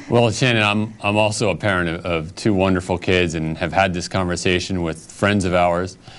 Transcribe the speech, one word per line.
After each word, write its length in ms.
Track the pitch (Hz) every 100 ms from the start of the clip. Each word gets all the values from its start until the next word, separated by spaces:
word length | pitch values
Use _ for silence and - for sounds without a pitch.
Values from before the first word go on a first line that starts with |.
| -
Well, 220 | 120 120
Shannon, 320 | 101 131 117
I'm, 300 | 104 104 107 110
I'm 160 | 104 104
also 340 | 107 104 110
a 60 | 82
parent 340 | 104 92 85
of, 140 | 82
of 300 | 92 85 80
two 180 | - 113
wonderful 460 | 98 95 92 87 90
kids 380 | - 92 90 82
and 200 | 80 80
have 140 | 87
had 220 | 92 98
this 140 | 87 85
conversation 720 | 98 90 87 95 90 - 92
with 300 | 85 78 -
friends 320 | - 101 104
of 100 | 90
ours. 420 | 90 87 87 92 - -